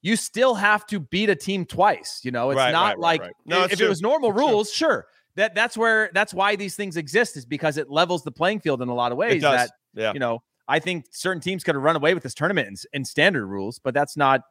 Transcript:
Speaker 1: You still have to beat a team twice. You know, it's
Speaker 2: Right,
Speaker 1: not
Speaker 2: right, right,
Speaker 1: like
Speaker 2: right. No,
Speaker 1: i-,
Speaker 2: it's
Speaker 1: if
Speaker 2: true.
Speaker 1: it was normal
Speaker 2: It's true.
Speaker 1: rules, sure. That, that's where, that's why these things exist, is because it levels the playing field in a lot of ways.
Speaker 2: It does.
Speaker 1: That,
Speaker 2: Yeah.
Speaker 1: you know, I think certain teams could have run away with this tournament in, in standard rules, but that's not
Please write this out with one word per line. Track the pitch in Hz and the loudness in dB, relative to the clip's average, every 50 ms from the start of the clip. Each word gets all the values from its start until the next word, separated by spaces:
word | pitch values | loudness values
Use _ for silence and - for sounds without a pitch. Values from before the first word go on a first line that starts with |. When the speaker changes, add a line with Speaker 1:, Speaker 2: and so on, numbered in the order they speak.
| - | 0
Speaker 1:
You | 170 226 | 0 -2
still | - - - _ 220 247 262 247 | -2 -2 -6 _ 2 2 2 2
have | 196 196 208 208 208 - - | 2 2 2 2 2 0 -4
to | 208 202 | -8 -8
beat | 147 - - 185 214 202 | -6 -4 -2 0 2 2
a | 196 | 0
team | - - - 196 190 175 | 0 -2 -4 -4 -4 -4
twice. | - - - 185 208 165 87 - - - - - | -6 0 2 2 2 2 0 -6 -14 -14 -10 -10
You | 127 | -6
know, | 123 120 117 135 | -4 -2 -2 0
it's | 139 139 | 2 2
Speaker 2:
Right, | 131 123 | 2 2
Speaker 1:
not | 123 170 180 208 | 4 2 2 2
Speaker 2:
right, | |
right, | - - | 0 0
Speaker 1:
like | 170 165 165 160 | 2 2 2 0
Speaker 2:
right. | - 90 - _ _ 156 | -2 -8 -14 _ _ -2
No, | 165 180 | 0 2
Speaker 1:
i-, | 185 | 2
Speaker 2:
it's | 185 202 | 2 2
Speaker 1:
if | 175 | 2
Speaker 2:
true. | 220 214 | 2 2
Speaker 1:
it | |
was | 196 156 | 2 0
normal | 180 220 285 320 277 226 | 0 0 0 2 2 0
Speaker 2:
It's | 196 214 | 2 2
true. | 285 311 | 2 4
Speaker 1:
rules, | 233 208 214 208 | 2 2 0 -2
sure. | - - 311 320 233 117 - _ _ _ _ _ _ | -2 0 2 2 2 0 -2 _ _ _ _ _ _
That, | 175 202 220 175 | -2 -2 0 2
that's | 202 226 240 - | 0 -2 0 0
where, | 220 226 226 220 220 220 190 170 | 0 2 2 4 2 0 0 0
that's | 190 214 208 | 0 0 0
why | - 180 190 202 214 | 0 0 0 0 0
these | 196 202 190 - | -2 -4 -8 -6
things | - 202 196 156 | -8 -8 -6 -6
exist, | 170 160 135 139 208 240 - - 147 | -8 -8 0 0 0 0 0 -4 -14
is | 120 | -8
because | 120 147 143 - 156 143 151 | -8 -6 -2 -2 -2 -2 -2
it | 151 - | -6 -2
levels | 139 156 175 175 269 277 - | 0 0 2 2 0 -4 -4
the | - | -8
playing | - - 160 185 214 214 | -6 -2 0 0 0 0
field | - 160 139 123 127 | -2 -2 -2 -2 -2
in | 123 | -4
a | 123 | -2
lot | 123 120 120 | 0 0 -2
of | 120 131 | 0 0
ways. | 196 233 202 165 | 0 0 0 2
Speaker 2:
It | |
does. | 139 147 135 123 123 117 | 2 2 4 2 2 0
Speaker 1:
That, | _ _ _ _ _ | _ _ _ _ _
Speaker 2:
Yeah. | 104 110 110 101 | -4 -4 -2 -2
Speaker 1:
you | 139 | -2
know, | 131 117 117 113 _ _ _ _ _ - | -2 -2 -2 -4 _ _ _ _ _ -2
I | 135 160 | -2 0
think | - 175 185 165 127 _ | 0 -2 -6 -6 -8 _
certain | _ - - 185 185 165 | _ -6 -4 -4 -4 -4
teams | 135 175 196 180 - | -4 -6 -6 -4 -2
could | - 156 | -2 -2
have | 139 135 | 2 2
run | 151 160 | 2 2
away | 151 139 156 185 | 2 2 2 0
with | 175 | 0
this | - 127 - | -4 -10 -8
tournament | - 147 175 202 170 123 98 | -4 -2 0 0 0 -2 -4
in, | 98 92 - - - | -8 -16 -18 -12 -8
in | 143 135 | -8 -8
standard | - - - 147 190 190 139 104 95 | -6 0 2 2 4 2 0 -4 -4
rules, | 98 98 95 104 123 - | -6 -6 -6 -8 -10 -6
but | _ 131 120 | _ -2 0
that's | 143 147 143 - | 0 0 0 0
not | 147 147 135 135 - - _ | 2 4 4 4 2 0 _